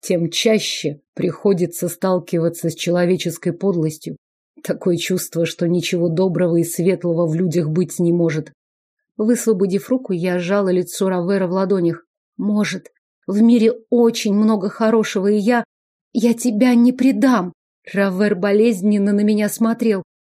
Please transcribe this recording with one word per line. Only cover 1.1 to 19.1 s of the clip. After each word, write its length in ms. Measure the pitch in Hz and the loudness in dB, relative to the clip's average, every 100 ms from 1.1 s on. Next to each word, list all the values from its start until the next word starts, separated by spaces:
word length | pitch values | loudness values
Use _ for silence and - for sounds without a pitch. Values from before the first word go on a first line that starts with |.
приходится 760 | - - - 202 180 170 - 175 | -4 -4 0 0 2 -2 -4 -6
сталкиваться 800 | - 190 180 180 170 165 170 165 | -4 -2 -2 -2 -2 -2 -2 -6
с 60 | 156 | -4
человеческой 800 | 175 175 175 185 175 - 180 | -2 0 2 0 -2 -4 -6
подлостью. 640 | 170 196 175 156 156 165 156 _ _ _ _ | -2 -2 0 -2 -4 -12 -14 _ _ _ _
Такое 340 | - - 190 170 | -8 -4 -2 -2
чувство, 480 | - 185 - 165 160 | -2 -4 -4 -4 -4
что 220 | - 170 | -2 -2
ничего 420 | 175 156 175 170 | 0 -2 -2 0
доброго 480 | 160 190 165 175 170 | 0 0 0 0 0
и 60 | |
светлого 640 | 165 - 175 185 175 165 170 | -2 0 0 0 -2 -2 0
в 80 | |
людях 360 | 160 185 170 151 | 0 0 -2 -2
быть 300 | 160 175 - | -2 -2 -2
не 140 | 170 | 0
может». 400 | 175 165 156 143 _ _ _ _ _ _ - | 2 0 -2 -8 _ _ _ _ _ _ -4
Высвободив 720 | 214 233 226 196 196 190 - | 0 0 0 0 0 -2 -2
руку, 220 | 254 262 | -4 -2
я 280 | 175 180 180 | -4 -2 -2
сжала 280 | 170 202 190 | -2 0 0
лицо 400 | 185 180 - 190 | 0 -2 -2 -2
Равера 400 | 185 175 196 180 | -2 -2 -2 0
в 40 | |
ладонях. 540 | 185 190 196 170 156 _ _ _ - | -2 0 0 0 -2 _ _ _ -6
«Может, 560 | 202 208 202 185 - _ _ _ - | -2 0 -2 -6 -14 _ _ _ -4
в 140 | 202 | 2
мире 320 | 233 240 220 - - | 4 6 4 0 0
очень 440 | 240 233 233 214 | 2 2 2 0
много 340 | 202 214 214 196 | 2 2 2 -2
хорошего, 600 | - 220 226 214 202 196 | -2 2 2 0 0 0
и 100 | 208 | 2
я, 260 | 202 240 - _ _ _ _ | 2 0 -2 _ _ _ _
я 220 | 254 233 | 0 0
тебя 420 | 226 247 208 254 240 | 2 0 2 4 6
не 160 | 240 | 4
предам». 640 | 254 262 214 269 233 180 - _ _ - | 4 2 4 2 2 0 -10 _ _ -8
Равер 420 | 196 196 180 208 190 | -2 -2 0 0 0
болезненно 760 | 202 208 233 190 208 208 202 | 2 4 2 2 0 2 2